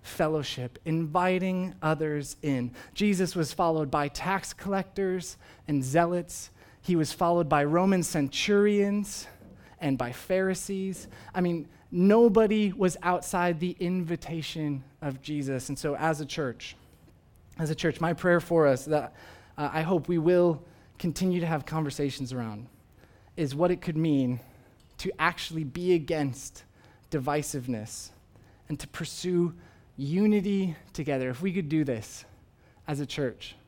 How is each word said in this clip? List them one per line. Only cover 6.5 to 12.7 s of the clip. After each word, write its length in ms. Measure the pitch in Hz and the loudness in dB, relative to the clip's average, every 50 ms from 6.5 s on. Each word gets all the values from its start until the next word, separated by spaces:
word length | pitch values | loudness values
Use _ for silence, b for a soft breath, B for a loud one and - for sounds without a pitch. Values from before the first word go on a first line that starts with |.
| b b b b b b | b b b b b b
He 140 | b - 175 | b 2 2
was 180 | 165 156 - - | 4 2 0 0
followed 340 | - 180 170 175 170 170 | 0 2 4 4 4 4
by 160 | 143 156 147 143 | 4 4 4 4
Roman 400 | 147 156 175 185 196 196 180 160 | 4 4 4 4 4 4 2 2
centurions 1200 | - - 160 143 135 - - - 208 208 202 208 208 208 202 202 202 202 208 202 - - - - - - - - - B B B B B B | 0 0 0 -2 0 -2 -4 0 2 4 4 4 4 4 2 2 2 0 -2 -4 -6 -8 -12 -12 -14 -18 -20 -20 -20 B B B B B B
and 180 | 175 143 135 | -2 -2 0
by 140 | 123 123 120 | 0 -2 -6
Pharisees. 960 | 123 - - - 185 190 190 190 185 180 - - 196 190 190 190 185 - - B B B B B B | -6 -10 -4 -2 0 2 2 0 -2 -4 -4 -6 -6 -4 -4 -6 -6 -8 -12 B B B B B B
I 60 | 185 | 0
mean, 300 | 180 175 170 165 143 b b b b b | 0 2 0 -2 -6 b b b b b
nobody 840 | - 175 180 202 208 226 240 233 185 226 220 208 220 214 214 196 | 2 4 6 8 8 8 8 8 8 6 6 6 4 2 2 0